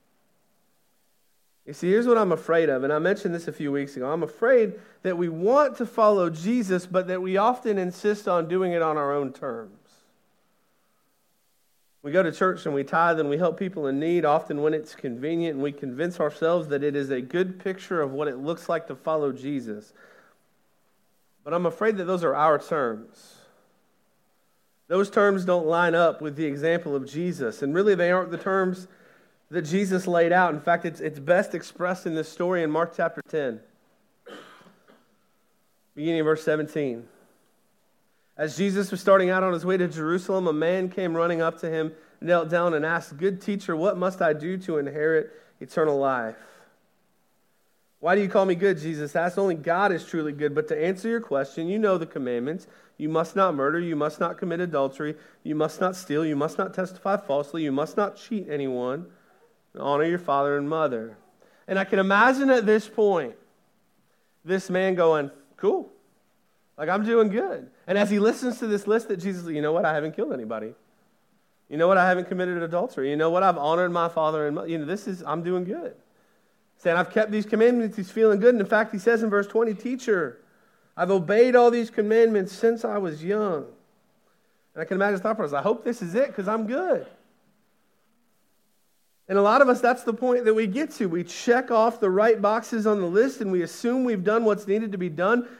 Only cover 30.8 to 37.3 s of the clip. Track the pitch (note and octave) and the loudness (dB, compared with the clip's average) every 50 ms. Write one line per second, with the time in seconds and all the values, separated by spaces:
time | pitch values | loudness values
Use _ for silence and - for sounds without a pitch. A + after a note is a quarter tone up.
30.8 | F3 E3+ D3+ - D#3 D#3 D3 D3 C#3 D3 F3 F#3 - - - E3+ - - - - | 0 -6 -8 -6 -8 -8 -8 -6 0 2 2 2 2 0 -6 -10 -10 -12 -8 -6
31.8 | E3+ F3+ F#3 F3+ - F3+ D#3+ D#3+ D#3 D#3 - - F3 F3+ F#3 F3 E3 D#3 D3+ D#3+ | -4 -4 -4 -6 -6 -6 -4 -4 -6 -6 -6 -4 -2 -2 0 0 0 0 0 0
32.8 | E3+ E3 - - F3 E3 - - - - - D#3 C#3+ B2+ A2 A2 - _ _ _ | -2 -2 -2 -2 -4 -4 -4 -8 -10 -8 -6 -4 -4 -4 -6 -8 -14 _ _ _
33.8 | _ _ _ _ _ _ _ _ _ - - - - - - - - - _ _ | _ _ _ _ _ _ _ _ _ -20 -20 -20 -20 -20 -20 -20 -20 -20 _ _
34.8 | _ _ _ _ _ _ _ _ _ _ _ _ _ _ _ _ _ _ _ _ | _ _ _ _ _ _ _ _ _ _ _ _ _ _ _ _ _ _ _ _
35.8 | _ _ _ D3 D3+ E3 E3 E3 D#3 D#3 D#3+ D#3 - E3 D#3 D#3 D3+ D3+ - D#3 | _ _ _ -6 -4 -2 0 0 2 2 0 0 0 0 0 0 -2 -4 -4 -4
36.8 | D3 C3+ A#2+ A2+ A#2+ - _ _ _ _ | -4 -4 -4 -8 -12 -18 _ _ _ _